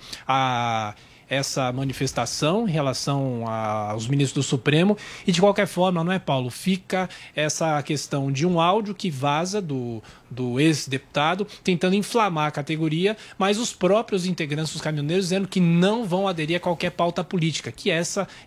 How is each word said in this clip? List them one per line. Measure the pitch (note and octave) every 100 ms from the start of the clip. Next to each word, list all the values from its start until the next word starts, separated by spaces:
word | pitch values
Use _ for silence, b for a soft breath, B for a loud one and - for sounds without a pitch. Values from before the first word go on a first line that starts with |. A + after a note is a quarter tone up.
| B B
a | - C3+ C3 A#2+ A#2+ A2 G#2+ - B B -
essa | C3 C3+ C#3+ B2+
manifestação | B2+ C3+ - C3+ - A#2 - D3+ G3+ A#3
em |
relação | D#3 C#3 B2 - C#3 C3+ A#2+ A2+
a-, | A2 G#2+ G#2+ G#2
aos | G#2+ A2+
ministros | C#3+ C#3 D3
do | C3
Supremo. | C#3 D3 D3+ G3 G#3 B B -
E, |
de | E3+
qualquer | G3+ G3+ G3
forma, | F3 F#3 F3
não | E3+
é, | F#3
Paulo? | - C3+ B2
Fica | - F#3 F#3 - F#3 F3+ B B
essa | - D3+ - D#3+ D3
questão | C#3 D3 - C#3+ C#3
de | C3+ F3
um | E3+
áudio | E3+ G#3+ G#3
que | F#3+ F#3+
vaza | C3+ C#3+ D3 F#3 G#3
do, | E3+ C3 A#2+ A2+ B B -
do | A#2+ B2 A#2+
ex-deputado, | D#3+ D3 - C3 - C#3+ D3+ F#3 G3 B
tentando | - F3 F#3 G3+
inflamar | F#3+ A#3+ G3+ D#3+ D3+
a |
categoria, | D3+ C#3+ D#3 D#3+ D#3+ F#3+ A3 B B
mas | G3 G#3
os | A#3+
próprios | - F3+ G#3 A3+ G3 F3+
integrantes | F3 D3 D3 D#3
dos | D#3
caminhoneiros | D#3 D3+ C#3+ F3+ F3
dizendo | F#3+ F#3+
que | F#3+
não | E3+ E3+ F#3+ A3+
vão | G#3+ F3+ G3
aderir | E3+ D#3 E3+
a |
qualquer | F3+ E3+ F3+
pauta | - F3 F3+
política, | E3+ F#3 D#3+ - -
que | - -
essa | E3 E3+ G3+ F3+ B